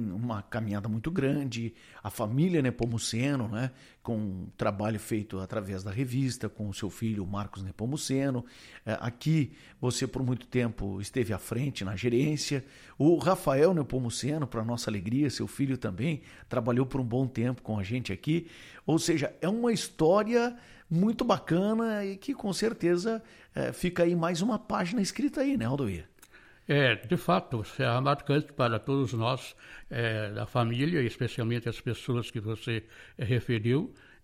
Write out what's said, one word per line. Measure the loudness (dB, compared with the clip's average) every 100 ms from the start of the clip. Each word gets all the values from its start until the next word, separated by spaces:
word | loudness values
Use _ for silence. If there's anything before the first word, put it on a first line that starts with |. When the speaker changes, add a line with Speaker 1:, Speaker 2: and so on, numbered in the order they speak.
| -4
Speaker 1:
uma | -4 -4 -4
caminhada | -6 -4 -2 -2 -2
muito | -4 -2
grande, | 0 0 0 -2 -4 -6 -10 -20 -12
a | -8
família | -4 0 2 4 4
Nepomuceno, | 2 0 -2 -2 -2 -2 0 0 -2
né, | -4 -4 -6 -20 -12
com | -6 -4
um | -4 -6 -8 -4
trabalho | -2 0 -2 -2
feito | -2 -4 -2 -6
através | -4 -4 -4 -6
da | -4
revista, | -2 0 0 0 -2 -6
com | -6 -6
o |
seu | -4 -6
filho | -4 -2 -2 -2
Marcos | -4 -6 -8
Nepomuceno. | -10 -6 -4 -4 -2 0 0 -2 -6 -14 -20 -10 -6
É, | -4
aqui | -4 -2 2 2 2 -4 -20 -4
você | -2 0 -2
por | -2
muito | -2 -2 -2
tempo | 0 0 -2 -6 -6
esteve | -4 -2 -2
à | -4
frente | -4 -4 -4 -4
na | -6 -2
gerência. | 2 2 2 0 -2 -4 -4 -16 -12 2
O | 4 6
Rafael | 4 2 2 6 6
Nepomuceno, | 4 0 -2 -2 -2 -2 -2 -2
pra | -2
nossa | -2 -2 -2
alegria, | -4 0 2 2
seu | 0 -4
filho | -2 -2 0
também, | -4 -2 -2 -2 -8 -20 -6
trabalhou | -2 2 2 2
por | 0
um |
bom | 0 0 0
tempo | 0 -2 -2
com | -4 -4
a |
gente | -2 -4 -4
aqui. | -4 0 0 -2 -12 -20 -8 0
Ou | 2
seja, | 2 2 0 -2
é | -2
uma | 0 2
história | 0 -2 2 6 6 4 2 2 -2 -14 -18 -2
muito | 2 2 2
bacana | 2 2 2 2 2 2 0 -2
e | -4 -6
que | -6
com | -4 -4
certeza, | 0 0 2 2 2 2 -2 -6 -20 -10
é, | -4 -4
fica | -2 0 2
aí | 4
mais | 4 2 2
uma | 0 0
página | -2 -2 0 0
escrita | -2 0 0 0
aí, | 0 2
né, |
Aldoir? | 0 0 -2 -4 -8 _ -20 -20 -20 -10 0
Speaker 2:
É, | 4 6
de | 4 0 0
fato, | 2 2 2 -4 -4 0
é | 2 2
marcante | 2 0 2 2 0
para | 0 0 0
todos | 0 0 0
nós, | 0 0 0 -6 -18 -20 -18 -8
é, | -2 0 0 -2
da | -4 -2
família, | 0 2 2 2 2
especialmente | 0 0 -4 -2 -2 0 -2
as | -4
pessoas | -4 -4 -2 -2 -2
que | -6
você, | -6 -6 -4 -4 -6 -14 -16 -6
é, |
referiu, | 0 0 2 0 2 2 0 -8 -20 -8